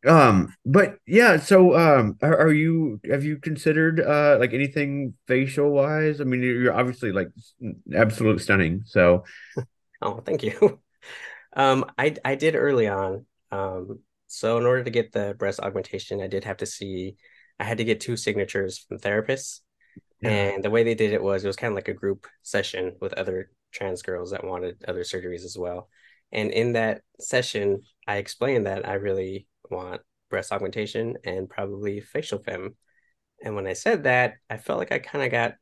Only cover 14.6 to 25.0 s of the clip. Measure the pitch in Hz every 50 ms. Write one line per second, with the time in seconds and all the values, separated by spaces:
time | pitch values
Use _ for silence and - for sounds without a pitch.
14.6 | 120 123 127 131 120 120 113 117 110 - _ 104 101 101 101 - - 98 98 -
15.6 | 101 98 98 98 92 - - 101 - - 98 101 98 95 98 98 98 104 98 -
16.6 | 110 107 - - 101 98 95 92 92 95 98 _ _ _ _ _ _ _ _ _
17.6 | - 104 117 113 117 113 110 107 - - 120 110 - - 107 101 98 - - 98
18.6 | 98 95 95 - - _ 98 95 - 101 104 107 110 - 131 135 - - - -
19.6 | _ _ _ _ _ _ _ - _ _ _ _ - 117 107 104 101 98 101 98
20.6 | 95 110 107 117 117 117 117 110 113 107 107 101 - 98 98 95 95 101 95 -
21.6 | - 117 107 98 - - 101 - - 98 98 98 _ - _ _ _ - - 104
22.6 | 98 - - 92 92 92 90 - - 95 - - 95 92 92 92 92 _ _ _
23.6 | _ _ _ - 104 95 92 90 - - 92 87 90 87 98 92 85 90 92 90
24.6 | 90 90 87 _ - - 92 90